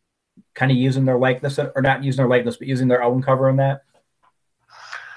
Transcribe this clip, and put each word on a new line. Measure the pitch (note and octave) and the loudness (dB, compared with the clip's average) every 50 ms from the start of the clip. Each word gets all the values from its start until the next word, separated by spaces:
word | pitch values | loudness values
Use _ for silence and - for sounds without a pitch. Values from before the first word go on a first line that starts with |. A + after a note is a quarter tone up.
| _ _ _ _ _ _ _ - - _ _ | _ _ _ _ _ _ _ -20 -20 _ _
kinda | - C3 C3 C3 | -2 0 2 2
using | B2 B2+ C3+ B2+ C3+ C3+ | 2 2 0 0 0 0
their | C3 B2+ B2 | 0 2 2
likeness, | B2+ C3 B2+ C3 - C#3 C#3 - | 2 2 0 0 -4 -6 -4 -4
or | C#3+ - - C#3 C3 | -4 -4 -2 -2 0
not | C#3 C#3 C3 C#3 | 0 0 0 -2
using | C3+ B2 C#3 C3 | -4 -2 0 2
their | A#2+ | 2
likeness, | B2+ B2 A#2 A#2 A2+ | 2 2 0 0 -6
but | - - C3+ | -8 -8 -6
using | C3+ B2 C3 B2+ | -4 0 2 2
their | B2 B2 B2 | 2 2 2
own | A#2+ B2 C3 C3 | 0 0 0 0
cover | C#3 C3 B2+ C3+ C3+ | 0 0 2 2 2
on | C3 | 2
that? | C3+ C3+ C#3 C#3 C3+ _ _ _ _ _ _ _ _ _ _ _ _ _ _ _ _ _ _ - - - - - - - - - | 2 0 0 -2 -4 _ _ _ _ _ _ _ _ _ _ _ _ _ _ _ _ _ _ -20 -20 -20 -18 -18 -18 -18 -18 -20